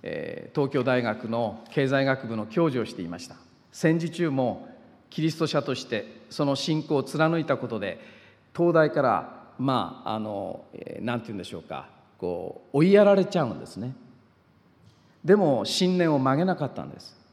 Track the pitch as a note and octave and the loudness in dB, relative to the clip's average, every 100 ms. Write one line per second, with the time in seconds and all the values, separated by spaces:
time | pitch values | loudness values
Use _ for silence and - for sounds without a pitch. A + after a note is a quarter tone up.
0 | - D#2 D#2 D#2+ - - C#3 C#3 B2 B2+ | -8 -8 -8 -10 -8 -2 -2 0 0 0
1 | A#2 A2 A2 A#2 A2+ G2 - - C3+ C3+ | 0 -4 -4 -4 -4 -6 -8 -2 0 2
2 | C3+ C3 A#2 A2+ G#2+ - E3 B2+ G#2+ - | 2 0 -2 -6 -4 0 0 0 -4 -6
3 | E2+ F2 - - - _ _ - E3 E3 | -10 -10 -14 -20 -20 _ _ 0 2 2
4 | E3 E3 E3+ C3+ B2 - - - - - | 0 -2 -2 0 0 -2 -10 -20 -20 -20
5 | _ - D#3+ D#3 D#3 D#3 C3+ B2+ - A2 | _ -2 -2 0 0 0 -2 -6 -4 -4
6 | - - - - C#3+ C#3 - D#3 D3+ D3 | -6 -16 -18 -2 0 0 0 -2 0 -2
7 | C3+ D3 D#3+ E3 D3+ C3 B2 A2+ G2 E2 | 0 0 2 2 0 -2 -2 -4 -6 -8
8 | - - - - _ - E3+ E3 D3+ D3+ | -14 -20 -20 -20 _ 0 4 6 4 4
9 | C3+ G2 - - - - C3 B2+ F2 - | 4 2 -2 -16 -20 -4 0 0 -2 -8
10 | - A2 G#2+ G2+ F#2 - - - - - | -6 -6 -4 -6 -8 -10 -14 -16 -14 -8
11 | A2 A#2+ A2 G#2 F2 F2+ D#2 C#2+ C#2 - | -4 -4 -6 -10 -10 -12 -10 -12 -12 -20
12 | _ _ F2+ F2 E2+ - - C#3 E3+ G3 | _ _ -6 -6 -8 -12 -4 4 8 8
13 | G3+ G3 F#3+ F3+ C3 E2 - - A#2+ C3 | 8 6 4 0 -2 -4 -10 -10 -10 -10
14 | - - _ _ _ _ _ _ - _ | -18 -20 _ _ _ _ _ _ -20 _
15 | _ _ - G#3 F3 B2+ G2 - F3+ F#3 | _ _ 4 6 6 2 0 2 2 4
16 | E3+ C#3+ C3 C3+ F#3 F3+ C#3 - C#2 C#2 | 4 4 4 2 2 0 -4 -6 -12 -14
17 | - - _ | -20 -20 _